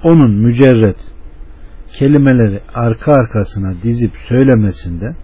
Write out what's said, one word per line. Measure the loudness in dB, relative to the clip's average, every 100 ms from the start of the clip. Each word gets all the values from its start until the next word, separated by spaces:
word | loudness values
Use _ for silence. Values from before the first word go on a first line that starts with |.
onun | 4 4 4
mücerret | 2 0 2 4 4 2 -2 -12 -20 -20 -20 -20 -20 -20 -20 -20
kelimeleri | -4 0 2 2 2 0 -2 -10
arka | -6 -4 -4 0
arkasına | 0 2 -4 -4 -6 -8 -6
dizip | -6 -2 -4 -6 -4
söylemesinde | 0 2 2 0 -4 -10 -10 -10 -12